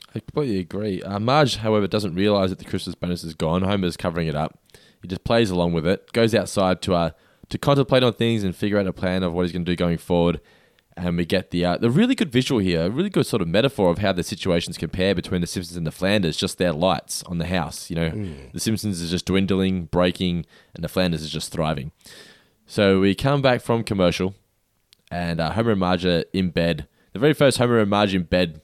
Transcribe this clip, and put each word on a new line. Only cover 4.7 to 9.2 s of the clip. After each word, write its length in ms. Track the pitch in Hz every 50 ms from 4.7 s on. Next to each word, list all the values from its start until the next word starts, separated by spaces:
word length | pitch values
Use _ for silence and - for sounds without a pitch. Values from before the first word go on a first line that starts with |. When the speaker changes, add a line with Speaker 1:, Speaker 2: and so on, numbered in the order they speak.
| - - _ _ _ _ -
Speaker 1:
He 60 | 90
just 160 | 92 87 -
plays 260 | - 120 117 117 101
along 240 | 92 87 87 87 85
with 120 | 82 73
it, 240 | 85 98 - - _ -
goes 200 | 117 117 113 107
outside 460 | 110 92 - - - 95 92 92 87
to, 140 | - - 92
uh, 160 | 85 85 80 - _ _ _ _ _ - -
to 100 | - 117
contemplate 440 | - 143 143 139 135 - 135 131 127
on 100 | 123 107
things 320 | - 117 117 113 110 101
and 100 | 95 87
figure 240 | - - 104 101 104
out 80 | 101
a 60 | 92 87
plan 300 | - - 92 90 92